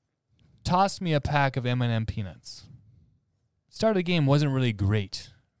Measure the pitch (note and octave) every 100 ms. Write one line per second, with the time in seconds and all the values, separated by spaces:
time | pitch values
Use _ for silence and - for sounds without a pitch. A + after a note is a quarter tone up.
0 | _ _ _ _ _ _ - F3+ G3 -
1 | F3+ D3+ - D3 C#3 B2+ B2 B2 A#2+ A2+
2 | A2 - F#2+ - - - - - _ -
3 | _ _ _ _ _ _ _ - A3 G3+
4 | E3+ F3 C#3 C#3+ D3 C3 B2+ G#2 G2 G#2+
5 | G2 - - - _ _